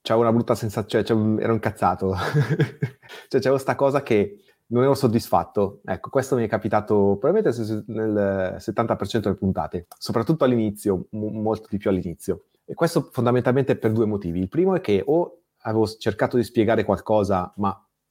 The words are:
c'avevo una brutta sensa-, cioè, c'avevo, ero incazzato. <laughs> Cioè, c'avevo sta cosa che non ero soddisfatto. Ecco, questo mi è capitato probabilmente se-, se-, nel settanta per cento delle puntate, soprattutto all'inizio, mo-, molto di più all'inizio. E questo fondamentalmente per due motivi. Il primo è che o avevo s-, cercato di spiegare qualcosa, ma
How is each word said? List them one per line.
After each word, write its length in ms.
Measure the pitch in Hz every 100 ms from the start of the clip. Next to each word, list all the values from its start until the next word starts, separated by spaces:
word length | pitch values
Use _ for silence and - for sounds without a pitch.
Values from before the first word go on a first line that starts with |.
c'avevo 240 | - 113 117
una 80 |
brutta 200 | 117 113
sensa-, 320 | 117 113 101 104
cioè, 160 | 117
c'avevo, 360 | 107 113 107 107
ero 120 | 104
incazzato. 600 | 113 113 104 95 90 95
<laughs> 60 | 92 - 151 120 156 147 - 123 - - - -
Cioè, 120 | 135
c'avevo 180 | 131 135
sta 160 | 135
cosa 280 | 123 139 139
che 360 | 135 110 98 - _ _ _
non 140 | 117
ero 100 | 135
soddisfatto. 880 | 135 131 110 - 92 85 - 101 -
Ecco, 260 | - 92 -
questo 260 | 139 127 131
mi 80 |
è 40 | 110
capitato 680 | 110 107 107 104 104 98 98
probabilmente 340 | 139 202 202
se-, 120 | 117
se-, 200 | 107 110 107
nel 680 | 110 110 104 98 98 92 95
settanta 380 | - 107 110 107
per 120 | 101
cento 200 | 117 101
delle 120 | 98
puntate, 460 | 98 90 80 90 85 -
soprattutto 460 | - 117 113 160
all'inizio, 640 | 135 120 107 101 104 95 95
mo-, 200 | 110 107
molto 360 | 107 107 110 -
di 80 | 101
più 120 | 107
all'inizio. 560 | 95 87 82 - 87 _ _
E 100 | -
questo 340 | - 165 165 131
fondamentalmente 640 | - 120 123 123 123 131 117
per 160 | 117
due 140 | 110 110
motivi. 340 | 104 87 85
Il 80 | 95
primo 260 | 147 185
è 60 | 185
che 220 | - 98
o 360 | 92 156 175 - _ _
avevo 240 | 117 110 107
s-, 100 | -
cercato 380 | - 104 127 123
di 80 |
spiegare 400 | 107 - 107 110
qualcosa, 680 | 101 95 - 107 98 95 90 -
ma 220 | 101 95 _ _ _